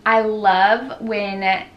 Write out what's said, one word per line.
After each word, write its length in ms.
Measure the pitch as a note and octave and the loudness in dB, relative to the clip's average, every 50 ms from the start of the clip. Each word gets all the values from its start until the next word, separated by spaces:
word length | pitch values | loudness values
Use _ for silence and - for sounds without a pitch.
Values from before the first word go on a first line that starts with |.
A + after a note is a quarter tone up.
| - | -2
I 180 | A3 A3+ A3 | 0 2 2
love 800 | A3 G#3+ G#3+ G#3+ G#3 G3 F#3 F#3 G3 G#3 A3+ B3 C4 C4 A3 - | 2 0 -2 0 2 2 4 4 4 4 2 0 -2 -6 -12 -10
when 640 | A3+ A3+ G#3+ G#3 G3+ G3 G3 G3 F#3+ F#3+ F#3+ F#3 - - - | -8 -6 -4 -4 -4 -6 -6 -2 0 0 0 -2 -4 -10 -20